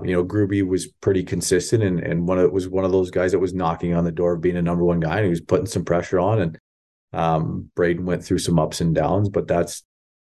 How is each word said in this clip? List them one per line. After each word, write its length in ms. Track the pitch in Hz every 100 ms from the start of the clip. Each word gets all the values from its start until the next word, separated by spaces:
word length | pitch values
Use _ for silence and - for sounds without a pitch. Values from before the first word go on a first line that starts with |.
| -
you 80 |
know, 100 | 90
Gruby 420 | 90 104 101 101 95
was 220 | 92 -
pretty 360 | _ - 95
consistent 600 | 87 87 - 90 - 117
and, 160 | 101 87
and 260 | 82 85 85
one 140 | 92
of, 100 | 90
was 160 | 92 92
one 160 | 92 95
of 80 |
those 180 | 95 90
guys 220 | 90 90
that 60 | 90
was 140 | 92
knocking 400 | 92 87 82 87
on 120 | 85 85
the 60 |
door 180 | 82 87
of 100 | 87
being 140 | 87 87
a 60 |
number 240 | 85 85 87
one 160 | 85
guy, 160 | 78 92
and 80 | 101
he 40 |
was 120 | 85
putting 240 | - 92 -
some 180 | 98
pressure 340 | 80 85 - 92
on. 220 | 92 110
And, 200 | 85 80 _ _ _ _ _
um, 580 | 87 82 80 80 92 90 -
Braden 300 | 87 87 90
went 180 | 87
through 140 | - 87
some 180 | - 85
ups 220 | 78 -
and 160 | 82 80
downs, 320 | 76 92 101
but 220 | 92 82
that's, 340 | 85 85 - - _ _ _ _